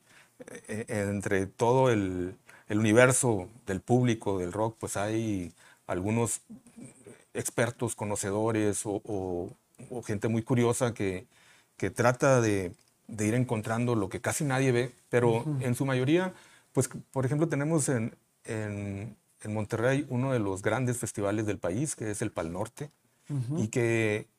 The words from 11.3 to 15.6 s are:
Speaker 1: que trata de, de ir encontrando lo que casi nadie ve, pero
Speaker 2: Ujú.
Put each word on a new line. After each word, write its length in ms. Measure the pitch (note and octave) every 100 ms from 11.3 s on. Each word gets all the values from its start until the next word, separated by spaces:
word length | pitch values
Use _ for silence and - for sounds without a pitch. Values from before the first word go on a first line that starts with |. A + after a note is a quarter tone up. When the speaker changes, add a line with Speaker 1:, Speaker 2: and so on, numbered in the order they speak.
| _ - - _ -
Speaker 1:
que 120 | G2
trata 520 | - A#2+ B2+ D3 B2+
de, 320 | A2+ G2+ F2+ - _ _ -
de 200 | A2 G#2+
ir 60 |
encontrando 640 | A#2+ B2+ A2 G#2 A2+ B2 A#2
lo 140 | F#2
que 120 | -
casi 220 | A2 -
nadie 280 | D3 C3 C3+
ve, 220 | A#2+ B2+ - _
pero 280 | B2 A#2+ A2+
Speaker 2:
Ujú. 200 | D3+ C#3+